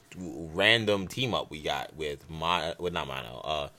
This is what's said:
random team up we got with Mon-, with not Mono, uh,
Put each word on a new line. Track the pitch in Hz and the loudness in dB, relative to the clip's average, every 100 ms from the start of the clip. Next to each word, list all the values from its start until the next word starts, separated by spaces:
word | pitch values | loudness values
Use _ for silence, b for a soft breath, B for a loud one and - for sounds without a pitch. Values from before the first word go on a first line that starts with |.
| - 87 | -10 -12
random | 90 65 82 82 101 117 104 101 90 | -10 -8 -4 4 6 6 6 2 0
team | - 127 | -2 0
up | 82 - | 0 -2
we | 78 | -4
got | 78 69 - | -2 -2 -4
with | 76 76 71 78 | -6 -6 -6 -8
Mon-, | 80 80 87 80 - | -2 2 2 0 -2
with | 87 | -2
not | 85 69 | -2 -4
Mono, | 65 58 62 | -6 -8 -8
uh, | - 76 71 | -2 -2 -4